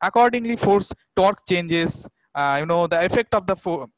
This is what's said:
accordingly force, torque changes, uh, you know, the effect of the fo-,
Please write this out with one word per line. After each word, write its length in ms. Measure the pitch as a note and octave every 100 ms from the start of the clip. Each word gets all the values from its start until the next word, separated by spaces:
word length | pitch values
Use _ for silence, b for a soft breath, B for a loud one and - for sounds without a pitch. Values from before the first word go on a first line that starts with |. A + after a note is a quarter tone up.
accordingly 540 | F#3 A#3 A#3+ A#3+ A#3 A#3
force, 340 | - G3+ G3 - _
torque 320 | - F#3 - -
changes, 600 | F3+ E3 E3 E3 - - _ _
uh, 240 | C#3+ C#3+ C#3
you 60 | D#3
know, 200 | E3+ E3+
the 180 | E3
effect 300 | F3+ - -
of 120 | G#3+ F#3
the 100 | F#3
fo-, 340 | F3+ E3+ B2